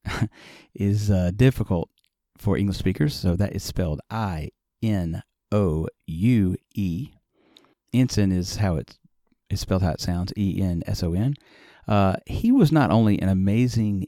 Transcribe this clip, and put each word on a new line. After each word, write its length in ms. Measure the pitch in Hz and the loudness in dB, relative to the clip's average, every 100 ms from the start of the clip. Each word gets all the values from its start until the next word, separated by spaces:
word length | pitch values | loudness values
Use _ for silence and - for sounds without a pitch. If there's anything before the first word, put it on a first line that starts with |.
<laughs> 240 | 101 - 110 - - - - | -10 -4 -6 -6 -20 -20 -14
is, 360 | - 101 104 104 | -4 0 0 2
uh, 200 | 95 90 | 2 2
difficult 560 | 104 131 - 107 87 - _ _ _ _ - | 4 4 2 -2 -2 -4 _ _ _ _ -6
for 200 | 101 76 | -2 0
English 220 | 101 95 | 0 0
speakers, 360 | 92 92 151 | -2 0 -2
so 200 | - 90 87 | -2 -2 0
that 180 | 101 | -2
is 80 | 98 | -4
spelled 380 | - - 87 76 - | -8 -4 -4 -4 -6
I 400 | 113 104 80 69 - _ _ | -6 -6 -6 -10 -14 _ _
N 400 | 113 98 82 85 - _ - | -2 -2 -2 -6 -10 _ -4
O 380 | 104 95 78 80 - - | 0 2 0 -4 -8 -10
U 500 | 80 113 117 92 90 _ | 0 2 4 2 -2 _
E. 340 | - 95 85 147 - _ _ _ _ _ _ _ | -6 -4 -4 -8 -14 _ _ _ _ _ _ _
Ensign 400 | 120 123 - 98 | 0 2 2 2
is 240 | 90 90 - | 0 -2 -2
how 200 | 98 78 | 0 0
it 220 | - - _ _ _ _ - | -6 -14 _ _ _ _ -8
is 100 | 98 | -6
spelled, 220 | - 92 | -2 0
how 80 | 92 | 0
it 100 | 87 | -2
sounds, 320 | - 87 90 - | -4 -4 -4 -2
E 240 | 98 90 | -2 0
N 200 | 95 85 - | -2 -2 -4
S 160 | - | -4
O 120 | 87 | -2
N. 200 | 87 123 143 _ - - - - | 0 -2 -4 _ -20 -20 -12 -2
Uh, 300 | 104 95 - - | 2 2 0 -4
he 260 | - 233 | -2 2
was 180 | 269 156 | 4 6
not 200 | 156 107 | 4 4
only 300 | 110 110 101 | 4 4 2
an 80 | 92 | 2
amazing 800 | 95 95 110 127 113 107 98 | 2 2 2 0 0 -2 -2